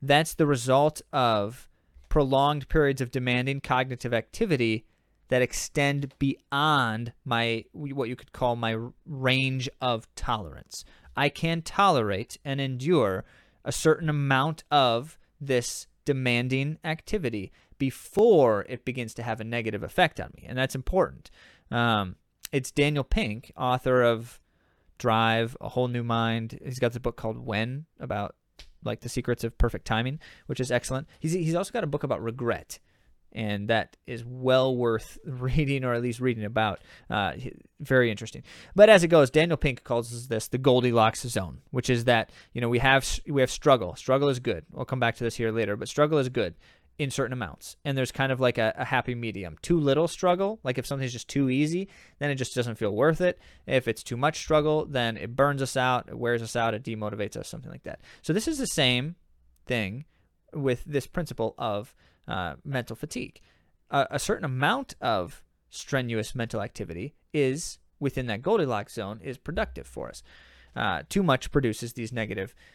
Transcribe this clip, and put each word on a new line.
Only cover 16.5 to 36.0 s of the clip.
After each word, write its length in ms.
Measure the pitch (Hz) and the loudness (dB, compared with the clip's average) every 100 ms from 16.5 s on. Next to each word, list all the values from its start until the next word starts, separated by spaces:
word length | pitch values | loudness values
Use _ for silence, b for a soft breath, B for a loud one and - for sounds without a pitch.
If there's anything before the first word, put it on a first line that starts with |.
| 131 143 156 | 0 -2 -4
activity 640 | 165 160 - 214 139 107 95 b b - | -6 -6 -4 -2 -2 -4 -8 b b -4
before 840 | 135 - - - 233 185 123 104 - | -4 -4 -6 4 6 8 8 4 0
it 160 | 127 | -8
begins 280 | - 123 113 | -6 -6 -8
to 80 | - | -8
have 180 | 117 110 | -6 -6
a 40 | |
negative 380 | 110 117 110 101 | -4 -4 -4 -6
effect 380 | 85 - 170 - | -6 0 0 0
on 100 | 80 - | -12 -12
me. 80 | - | -10
And 100 | 127 | -4
that's 180 | 135 | -4
important. 560 | 135 - 185 101 67 - b b b b | -4 -2 0 0 -2 -20 b b b b
Um, 460 | 120 120 107 95 - _ _ - | 0 2 2 -2 -8 _ _ -4
it's 180 | 139 127 | -4 -4
Daniel 340 | - 143 147 | 0 0 0
Pink, 480 | 127 220 147 110 - - | 0 0 0 -6 -12 -6
author 460 | 127 127 131 127 | -2 0 2 4
of 380 | 120 113 120 - _ _ _ _ _ _ | 4 2 -4 -18 _ _ _ _ _ _
Drive, 580 | 123 110 113 113 117 - | 0 4 4 2 0 -4
A 80 | 113 | -8
Whole 200 | 127 127 | -2 -2
New 160 | 120 | -2
Mind. 540 | 117 117 113 113 113 - | 0 0 2 0 -4 -10
He's 140 | - 127 | -10 -2
got 140 | 120 | -2
the 80 | 120 | 0
book 160 | 123 - | -6 -4
called 220 | 113 117 | -6 -6
When, 480 | 120 104 117 135 160 _ | -4 -2 -2 -6 -10 _
about, 360 | 135 104 101 - _ _ - - | -6 -4 -6 -10 _ _ -20 -10
like, 160 | 117 110 | -8 -6
the 80 | - | -6
secrets 360 | - 123 120 | -6 -2 -2
of 140 | 117 - | -4 0
perfect 260 | 120 110 | 0 0
timing, 360 | - 110 123 151 B B - | -2 -2 0 -4 B B -10
which 140 | 135 | -4
is 100 | 131 | 0
excellent. 380 | 123 - 131 151 b | 0 0 -6 -6 b
He's, 140 | 165 | -4
he's 220 | 180 160 | 0 0
also 180 | 170 196 | 0 -2
got 120 | 240 | -4
a 40 | 160 | -4
book 160 | 143 | -2
about 180 | 143 98 | -2 -2
regret, 560 | 113 123 117 87 - - _ _ _ _ _ | -4 -4 -2 -2 -6 -20 _ _ _ _ _
and 360 | - 107 104 104 | -8 -4 -4 0
that 280 | 110 - _ - | 0 0 _ -12
is 180 | 117 | -12
well 500 | 117 127 127 127 131 | -10 -4 4 4 4
worth 440 | 123 120 110 - - | 2 2 0 -4 -16
<laughs> 40 | - | -10
reading, 580 | 127 127 131 139 139 | -6 0 2 2 0
or 80 | 127 | 0
at 100 | 120 | 0